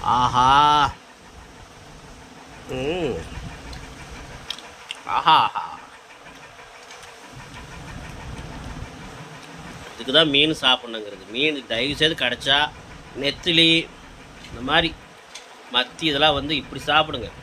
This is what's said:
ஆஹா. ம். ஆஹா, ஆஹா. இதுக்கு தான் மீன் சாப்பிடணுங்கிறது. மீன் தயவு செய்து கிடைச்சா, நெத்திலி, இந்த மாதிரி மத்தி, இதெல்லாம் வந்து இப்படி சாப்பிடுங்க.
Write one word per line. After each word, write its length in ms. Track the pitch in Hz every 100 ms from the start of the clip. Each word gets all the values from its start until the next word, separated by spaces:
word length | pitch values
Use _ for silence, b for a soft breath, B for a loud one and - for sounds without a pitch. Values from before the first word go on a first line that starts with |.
| 104 117
ஆஹா. 340 | 127 123 127 139 147 147 143 - - - - - - - - - - - - - - - - - - 131
ம். 400 | 135 180 156 92 80 - - - - - - - - - - - - - - - - - - 104
ஆஹா, 220 | 160 156 110
ஆஹா. 160 | - 82 78 - - - - - - - - - - - - - - - - - - - - - - - - - - - - - - - - - - - - - - - - -
இதுக்கு 200 | - 117 135
தான் 140 | 160 139
மீன் 260 | 156 156
சாப்பிடணுங்கிறது. 600 | 135 127 117 113 104 98 92 113
மீன் 240 | 151 147 123
தயவு 260 | 113 131 139
செய்து 200 | 156 165
கிடைச்சா, 360 | 127 - 135 139 147 - - - - 117
நெத்திலி, 480 | 139 135 - 165 165 165 160 - - - - - -
இந்த 120 | 113 127
மாதிரி 180 | 156 165 - - - - - - - - 123
மத்தி, 300 | 127 - 160
இதெல்லாம் 300 | 139 156 143
வந்து 140 | 139 151
இப்படி 200 | 127 139 -
சாப்பிடுங்க. 400 | 147 156 139 101 -